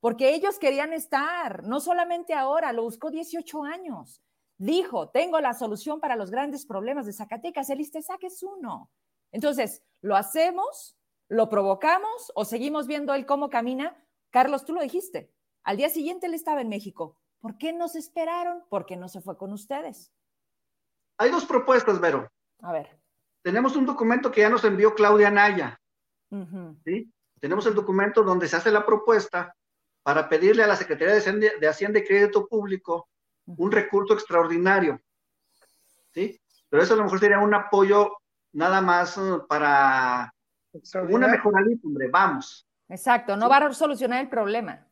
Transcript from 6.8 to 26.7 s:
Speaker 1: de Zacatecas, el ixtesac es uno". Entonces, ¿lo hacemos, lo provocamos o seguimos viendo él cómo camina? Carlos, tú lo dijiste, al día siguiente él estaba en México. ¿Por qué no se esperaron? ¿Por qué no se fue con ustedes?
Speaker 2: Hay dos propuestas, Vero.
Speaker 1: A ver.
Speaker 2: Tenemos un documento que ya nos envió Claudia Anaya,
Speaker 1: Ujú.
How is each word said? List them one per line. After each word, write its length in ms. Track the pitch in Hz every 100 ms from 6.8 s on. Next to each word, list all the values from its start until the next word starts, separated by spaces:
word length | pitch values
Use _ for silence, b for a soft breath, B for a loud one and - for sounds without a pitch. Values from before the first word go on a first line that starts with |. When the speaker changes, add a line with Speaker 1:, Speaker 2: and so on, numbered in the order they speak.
| 220 285 214
Speaker 1:
de 60 |
Zacatecas, 580 | 202 208 233 330 339 269
el 100 | 277
ixtesac 420 | 294 320 311 381
es 180 | 359 370
uno". 480 | 370 392 254 147 - _ _ _ _
Entonces, 500 | 220 294 269 214 - _ _
¿lo 160 | 196 196
hacemos, 800 | 196 320 339 359 453 - - _ _ _ _
lo 200 | 220 220
provocamos 840 | 208 196 196 302 359 415 466 -
o 100 | -
seguimos 420 | 214 226 269 302 254
viendo 280 | 294 294
él 120 | 277 269
cómo 220 | 285 285
camina? 480 | 240 233 262 311 - _ _ _
Carlos, 340 | 247 262 277
tú 80 | 277
lo 80 | 339
dijiste, 500 | 285 320 381 - - _ _ _
al 140 | - 202
día 120 | 294
siguiente 380 | 311 294 359 359
él 80 |
estaba 260 | 330 330 294
en 80 | 226
México. 480 | 202 202 - 160 _ _ _
¿Por 180 | 226 208
qué 140 | 311
no 160 | 339 339
se 100 | 339
esperaron? 640 | - - 320 349 349 349 _
¿Por 180 | 202 -
qué 100 | 180
no 120 | 180
se 120 | -
fue 160 | 185 180
con 160 | 196
ustedes? 600 | 202 - 277 320 220 _ _ _ _ _ _ _ _ _ _ _ _
Speaker 2:
Hay 120 | 254
dos 140 | 349
propuestas, 560 | - 247 262 254 226 185
Vero. 280 | 170 143 - _ _ _
Speaker 1:
A 120 | 180
ver. 260 | 160 143 _ _ _ _ _
Speaker 2:
Tenemos 320 | 180 202 262 277
un 100 | 262
documento 440 | - 226 247 254
que 100 | -
ya 60 | 214
nos 140 | 233
envió 300 | 226 190 214
Claudia 340 | 214 208 214 208
Anaya, 520 | 202 208 185 131 - _ _ _ _ _
Speaker 1:
Ujú. 460 | 202 175 190 170